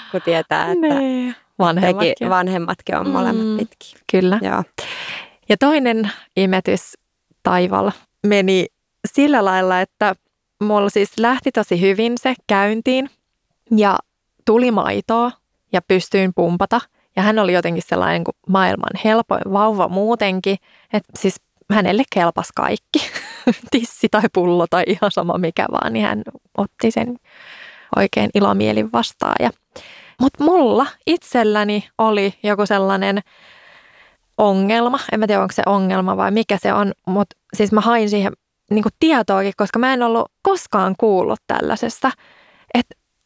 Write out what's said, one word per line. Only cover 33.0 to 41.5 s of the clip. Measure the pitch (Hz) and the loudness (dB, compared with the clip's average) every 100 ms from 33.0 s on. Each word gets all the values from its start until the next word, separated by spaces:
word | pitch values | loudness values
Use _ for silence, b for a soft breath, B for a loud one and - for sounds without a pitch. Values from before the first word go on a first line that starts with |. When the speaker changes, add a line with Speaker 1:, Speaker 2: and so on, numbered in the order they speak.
| 196 196 - b b b b b b b b b _ - | 0 -2 -6 b b b b b b b b b _ 0
Speaker 2:
ongelma. | 208 190 196 233 240 269 - | 2 4 2 2 0 -2 -4
En | 214 | -2
mä | 214 | 0
tiedä, | 196 | 0
onko | 190 | 0
se | - - | -2 0
ongelma | 202 185 185 185 190 | 2 2 0 0 0
vai | 190 | 0
mikä | 214 - 196 | 0 0 -2
se | 202 | 0
on, | 202 202 - - | 0 -2 -4 -4
mut | 196 202 - - 202 | -2 -2 -6 -12 -2
siis | 208 | 2
mä | 214 | 2
hain | 220 233 208 | 2 2 0
siihen | 208 196 - _ _ - | 0 -2 -6 _ _ -4
niinku | 214 208 - | -2 0 0
tietoakin, | 320 277 202 196 196 - | 2 2 2 0 -2 -2
koska | 202 226 | -2 0
mä | 254 | 0
en | 262 | 0
ollut | 233 226 - _ | 0 0 -2 _
koskaan | 381 381 - 208 185 190 | -2 -2 -2 -2 0 0
kuullut | 220 185 - - | 2 2 0 -4
tällaisesta. | - | -4